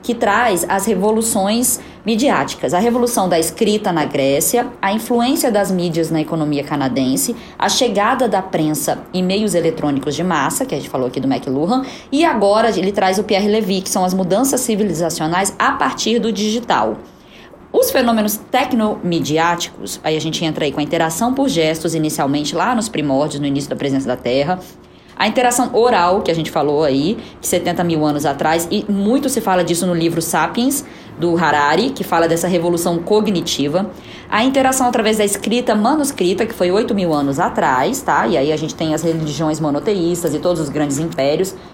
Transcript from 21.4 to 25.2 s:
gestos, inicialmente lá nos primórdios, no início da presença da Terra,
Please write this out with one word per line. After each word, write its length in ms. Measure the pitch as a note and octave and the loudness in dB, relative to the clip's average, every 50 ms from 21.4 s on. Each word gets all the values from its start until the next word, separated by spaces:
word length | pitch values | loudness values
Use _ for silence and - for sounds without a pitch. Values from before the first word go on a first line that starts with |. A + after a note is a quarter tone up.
| C#4 C4 | 0 0
gestos, 480 | G3 E3 D#3+ D#3 D#3+ D#3+ - E3+ D#3 | 2 2 2 0 0 0 -2 -2 -2
inicialmente 580 | D#3+ D#3 D#3 D3 - D3+ C3+ C#3 D3 D3 C#3+ E3 | 0 -2 -2 0 -2 -2 0 0 -2 -2 -2 -2
lá 220 | D#3+ F3 A3+ B3+ | -2 0 0 0
nos 140 | A3+ G#3+ - | 0 -2 -2
primórdios, 500 | - - D3 C#3+ C3+ C3+ D3 D#3 D3 C#3+ | -4 -2 -2 0 2 2 0 0 -2 -4
no 80 | C#3+ C#3+ | -2 -2
início 220 | C#3 C#3+ C#3 - | -2 -2 -2 -4
da 80 | C#3 G#2+ | -6 -4
presença 300 | - C#3 C3+ C3+ C3+ - | -2 -2 0 0 0 -2
da 100 | B2+ B2 | -4 -4
Terra, 420 | - - - C4+ C#4 - F3+ F#3 - - - - - - - - - - - - | -2 0 0 0 0 0 -2 -4 -6 -16 -20 -20 -20 -20 -20 -20 -20 -16 -6 -2